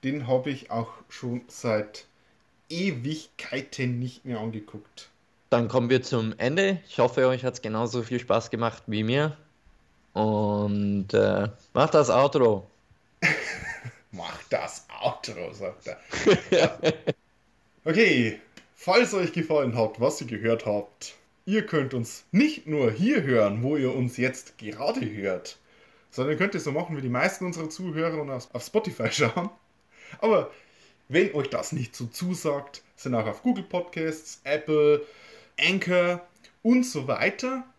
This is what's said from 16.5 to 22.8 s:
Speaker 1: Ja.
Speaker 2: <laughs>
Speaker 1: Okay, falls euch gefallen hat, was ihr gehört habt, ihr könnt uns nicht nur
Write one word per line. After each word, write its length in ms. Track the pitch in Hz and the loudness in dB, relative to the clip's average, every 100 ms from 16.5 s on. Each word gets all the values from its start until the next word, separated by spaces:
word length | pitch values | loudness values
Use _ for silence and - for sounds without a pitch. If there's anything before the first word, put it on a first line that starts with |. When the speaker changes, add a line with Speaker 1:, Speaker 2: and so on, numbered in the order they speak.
Speaker 1:
Ja. 280 | 180 156 - | 2 2 2
Speaker 2:
<laughs> 60 | 160 160 - - _ _ _ _ _ _ | -2 0 -4 -6 _ _ _ _ _ _
Speaker 1:
Okay, 560 | - 165 220 139 113 - - - _ _ | -2 4 6 6 2 -2 -16 -20 _ _
falls 380 | - 202 247 | 2 4 4
euch 180 | 196 175 | 2 -2
gefallen 420 | 175 160 156 131 | -2 0 2 2
hat, 260 | 117 107 - | 2 0 2
was 200 | 123 - | 0 0
ihr 60 | 120 | -8
gehört 400 | 110 113 113 - | -2 0 0 0
habt, 480 | 104 - _ - - _ _ - | -4 -4 _ -18 -18 _ _ -2
ihr 180 | 214 | -2
könnt 300 | 208 160 131 | 0 -2 -2
uns 300 | 127 113 - _ | -4 -6 -10 _
nicht 360 | 180 302 302 156 | 2 2 2 -6
nur 260 | 151 | 0